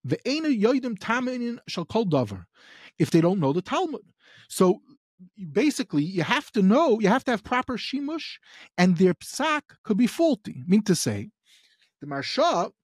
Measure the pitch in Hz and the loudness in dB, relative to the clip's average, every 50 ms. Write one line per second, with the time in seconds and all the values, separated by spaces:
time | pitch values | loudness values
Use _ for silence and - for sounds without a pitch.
0 | - 131 - - _ 233 277 311 320 302 269 214 196 226 285 262 254 247 226 - | -2 -4 -4 -4 _ -4 -4 -2 0 -2 0 2 2 2 2 0 -2 -4 -8 -8
1 | - - 226 254 254 254 254 247 240 240 233 - _ - - 190 165 _ - 220 | -4 -4 -4 -2 -2 -4 -4 -4 -6 -6 -8 -10 _ -10 -8 -8 -8 _ -2 -2
2 | 233 185 147 135 120 98 98 95 87 _ _ _ - - - - - - _ _ | 0 2 2 0 0 0 -6 -12 -14 _ _ _ -20 -20 -20 -20 -20 -20 _ _
3 | 175 - - 165 160 175 190 202 151 135 143 180 180 - 262 330 381 330 277 - | -2 2 4 4 4 4 2 2 0 0 0 -2 -4 -2 -2 -2 -2 -2 -6 -10
4 | - _ _ _ _ _ - - - _ - - 190 180 180 - _ _ - _ | -12 _ _ _ _ _ -20 -20 -20 _ 0 2 4 4 4 0 _ _ -20 _
5 | _ _ _ _ 185 180 _ - 190 156 139 196 269 302 - - 240 _ - 147 | _ _ _ _ -20 -20 _ -16 -14 -4 -2 2 2 2 0 0 -6 _ -2 -2
6 | 147 170 190 175 156 - 240 294 - - - 233 190 185 214 285 339 302 214 226 | -2 -2 -2 -4 0 0 0 -2 -2 -4 0 2 4 6 6 4 4 4 2 2
7 | 214 180 220 262 - 269 240 208 _ - 254 254 262 - 254 208 - - - 277 | 2 2 2 2 0 -2 -4 -4 _ -4 -4 -4 -2 -4 -8 -8 -8 -6 -6 -6
8 | 285 285 320 311 - - - - _ _ - - - _ _ - 180 185 180 160 | -6 -6 -8 -8 -10 -12 -16 -18 _ _ -20 -20 -20 _ _ 2 2 2 4 4
9 | 190 180 175 _ - - - - 277 320 302 294 _ _ _ _ _ - 214 190 | 4 2 2 _ -8 -14 -6 -4 -2 -2 -2 -4 _ _ _ _ _ -2 2 2
10 | 247 196 - - 330 330 262 - _ - - 131 127 175 185 214 214 - 175 - | 2 0 2 2 2 2 2 0 _ -14 -14 -12 0 2 2 2 4 2 0 2
11 | - 123 104 101 107 - _ _ _ _ _ _ _ _ _ _ _ _ _ _ | 0 -2 -2 -4 -6 -10 _ _ _ _ _ _ _ _ _ _ _ _ _ _
12 | - 147 143 139 135 - - 254 302 349 269 170 185 - _ _ | -12 -10 -8 -8 -8 -4 0 0 2 2 2 0 -2 -4 _ _